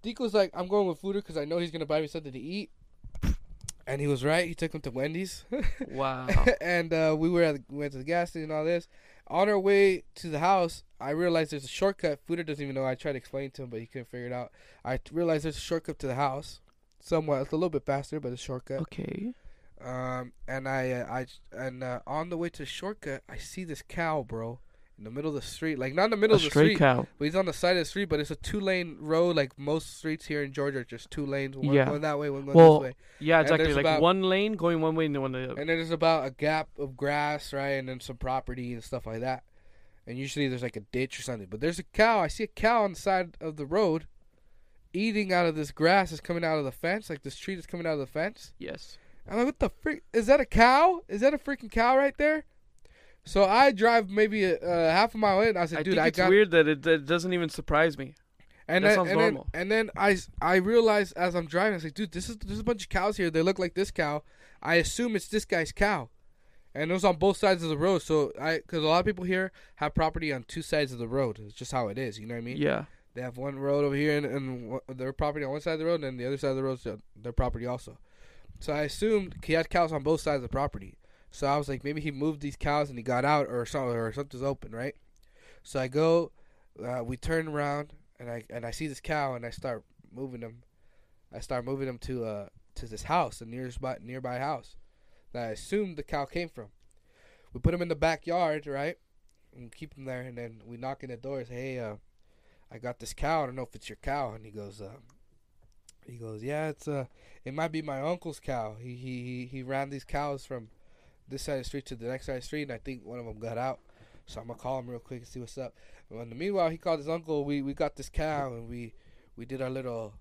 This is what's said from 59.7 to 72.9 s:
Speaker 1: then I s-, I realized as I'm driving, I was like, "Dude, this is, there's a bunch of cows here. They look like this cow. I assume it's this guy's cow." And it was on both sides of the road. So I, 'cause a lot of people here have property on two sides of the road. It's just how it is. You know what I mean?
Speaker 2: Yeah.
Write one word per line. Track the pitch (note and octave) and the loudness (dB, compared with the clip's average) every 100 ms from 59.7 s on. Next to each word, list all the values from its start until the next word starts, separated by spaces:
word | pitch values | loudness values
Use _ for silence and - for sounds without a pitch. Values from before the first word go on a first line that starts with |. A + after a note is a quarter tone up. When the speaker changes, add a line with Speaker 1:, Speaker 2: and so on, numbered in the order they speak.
Speaker 1:
then | A3 A3 - | 0 0 2
I | G3+ | 4
s-, | F#3+ - - | 4 0 -2
I | D#3+ F#3 | 4 4
realized | F#3 A#3 A3+ G#3 G3 - | 6 6 6 4 2 0
as | F3+ F3 | 0 0
I'm | E3 | -2
driving, | E3 G#3+ | 0 0
I | F#3 | 0
was | |
like, | D#3 | -6
"Dude, | D3 G#3 | -6 -6
this | F3 F#3 | -6 -8
is, | A3 | -10
there's | G3 G#3 | -8 -4
a | |
bunch | A3 A3+ | -2 -2
of | - | 0
cows | G3 G3 G#3 | 0 2 2
here. | F3 | 2
They | D#3+ | 4
look | E3+ F#3+ | 4 2
like | F3+ | -2
this | - G3 | -2 -2
cow. | - D3+ D3+ - _ - - | 0 -2 -2 -8 _ -20 -10
I | - E3+ | 2 4
assume | D#3+ - A#3+ | 4 0 0
it's | G#3 - | 0 0
this | G#3+ | -2
guy's | - F3+ D#3 | 0 -2 -2
cow." | - G3+ F#3 A#2+ - - _ _ - - | 2 2 2 -4 -14 -20 _ _ -20 -14
And | C3+ D#3 | -6 -2
it | |
was | F#3 | 4
on | F#3+ E3 | 4 6
both | F#3+ F#3+ | 4 4
sides | G3+ F#3 | 4 4
of | E3 | 2
the | D3 | 2
road. | F3 F#3 | 2 2
So | - D#3 C#3 - | 2 2 2 -2
I, | D3+ E3 - | -2 -2 -2
'cause | E3 | -2
a | D#3 | 4
lot | E3+ | 4
of | F#3 | 4
people | F#3 F3+ | -2 -2
here | F#3 F#3+ - - - | 0 -2 -8 -20 -6
have | D3+ | -2
property | - D#3+ E3 D#3 | 2 0 0 -4
on | C3 | -4
two | A#2 - | -6 -10
sides | D#3 D#3 C#3+ | -2 0 0
of | B2 | -4
the | A2+ | -4
road. | C3 B2+ G2+ | -2 -2 -4
It's | G#2+ | -14
just | - B2+ | -14 -6
how | C3 A2+ | -2 -2
it | G#2+ | -4
is. | C3 G#2 | -6 -8
You | G#2+ | -10
know | |
what | A#2 | -10
I | |
mean? | A#2 D3 | -8 -2
Speaker 2:
Yeah. | D3 - D3 | 0 0 -4